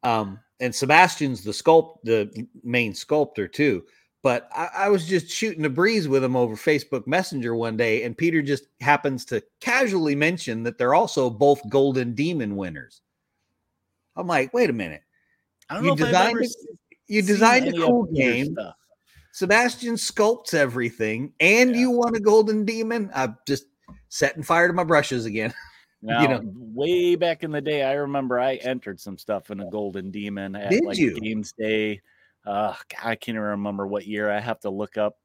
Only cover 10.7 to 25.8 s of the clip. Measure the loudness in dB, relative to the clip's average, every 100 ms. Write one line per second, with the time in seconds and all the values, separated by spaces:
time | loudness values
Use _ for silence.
10.7 | -2 4 4 4 0 -2 2 4 4 2
11.7 | 2 2 2 -2 -2 -2 -2 -4 -4 -6
12.7 | -10 -16 _ _ _ _ _ _ _ _
13.7 | _ _ _ _ -10 -2 0 0 2 2
14.7 | 0 -4 -8 _ _ _ _ _ _ _
15.7 | -4 0 0 2 2 2 0 -4 -6 -16
16.7 | -20 _ _ _ 0 2 4 6 6 4
17.7 | 0 2 4 2 0 2 2 -2 -4 -10
18.7 | -14 _ _ _ _ _ -6 2 4 4
19.7 | -2 -6 -4 -6 0 2 2 -2 0 2
20.7 | 0 -4 -2 -4 -2 -6 _ 4 6 4
21.7 | 4 2 2 0 0 4 4 4 2 0
22.7 | -2 -2 -4 -4 -4 -4 -6 -4 -4 -4
23.7 | _ _ -20 _ -2 -2 -2 0 2 4
24.7 | 2 4 4 4 -2 -4 -4 -4 -6 -18
25.7 | -20